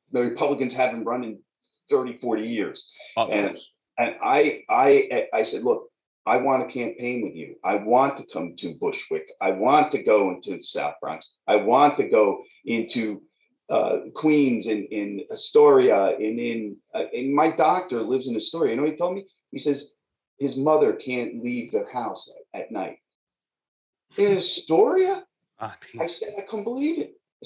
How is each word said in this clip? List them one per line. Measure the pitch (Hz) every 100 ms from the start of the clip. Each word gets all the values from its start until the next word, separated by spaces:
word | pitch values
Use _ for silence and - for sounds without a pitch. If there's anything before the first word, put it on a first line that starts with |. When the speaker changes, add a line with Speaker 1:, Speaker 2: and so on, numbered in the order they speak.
| _
Speaker 1:
the | 127
Republicans | 120 - 143 139 127
haven't | 127 160 117 113
run | 117
in | 117 104 _ _ _ _ -
thirty, | 143 127 117
forty | 120 107 113
years. | 117 87 - - - - 113
Speaker 2:
Of | 113
Speaker 1:
And, | 107 101
Speaker 2:
course. | - - _ _ -
Speaker 1:
and | 120 -
I, | 123 139 147 - -
I, | 120 139 139 131 151 -
I | -
said, | - -
"Look, | 120 110 - _ _ _ -
I | 127
want | 135 131 120
to |
campaign | 127 117 - 123 123
with | 98 78
you. | 107 -
I | - 104
want | 107 123 139 -
to | -
come | 85 85 -
to | 87 76
Bushwick. | 87 - - 78 - -
I | 95
want | - 131 151 139
to | 135
go | 120 107 95
into | 87 104
the | 85
South | - - 73 -
Bronx. | - 80 - _ -
I | 107
want | 101 127 147 143
to | 131
go | 110 98 196 - _ -
into, | 117 - 123 110 101 - _ _ _ -
uh, | - - - - -
Queens | 156 151 139 113 107
and | 107 98
in | 107 101 98 -
Astoria." | 110 - 151 147 135 127 101 - -
And | 110 117
in, | 120 113 107 101 _
uh, | 113 -
and | 120 135
my | 143 160
doctor | 165 160 180 180 120
lives | 107 131 127
in | 113
Astoria. | - 165 110
You | 120
know |
what | 151
he | 156
told | 175 196
me? | 196 _ _
He | 135
says | 151 139 - _ _ _ _ _
his | 139 131
mother | 143 151 135
can't | - 127 127 110 120
leave | 123 123 -
their | 214 -
house | 123 110 - - - -
at, | -
at | -
night. | 107 95 - _ _ _ _ _ _ _ _ _ _ _ -
In | 202 190
Astoria? | - - - 165 240 370 370 392 - _ _ _
Speaker 2:
I | 110 - -
mean, | 117
Speaker 1:
I | -
said, | - 214 196
"I |
couldn't | 196 214
believe | 214 254 294 330
it." | - - _ _